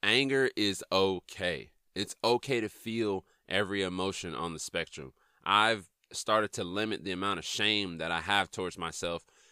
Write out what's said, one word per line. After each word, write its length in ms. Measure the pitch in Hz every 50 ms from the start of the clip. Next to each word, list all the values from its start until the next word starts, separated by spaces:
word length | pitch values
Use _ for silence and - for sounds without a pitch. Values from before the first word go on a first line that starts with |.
Anger 480 | - 101 110 123 139 135 135 135 131 127 -
is 280 | - 104 101 98 - - _
okay. 760 | - 95 95 98 95 90 _ - - - 98 90 85 69 53 - _ _ _ _ _
It's 200 | 92 101 - - _ -
okay 360 | 113 123 123 - - 139 120
to 100 | 107 104
feel 560 | - - - 117 110 113 113 104 98 95 - _ _ _ _ -
every 360 | - 95 104 92 98 101 98
emotion 500 | 92 90 92 92 98 92 - - 90 78
on 200 | 62 80 85 85
the 60 | 78
spectrum. 540 | - - - 87 82 - - - 71 65 - _ _ _ _ _ _
I've 460 | - 95 104 107 110 113 104 90 _ _ _ _ _
started 400 | - - - - 107 110 107 101 -
to 100 | - 101
limit 400 | 87 87 101 107 110 107 - -
the 80 | 95
amount 280 | 92 90 95 101 98 85
of 60 | 78
shame 540 | - - - 104 104 110 104 101 92 87 82
that 120 | 80 82
I 100 | 85 82
have 280 | 80 92 101 101 95 85
towards 280 | - - 95 90 85 -
myself 460 | 87 82 - - - 87 85 85 - _ _ _ _ _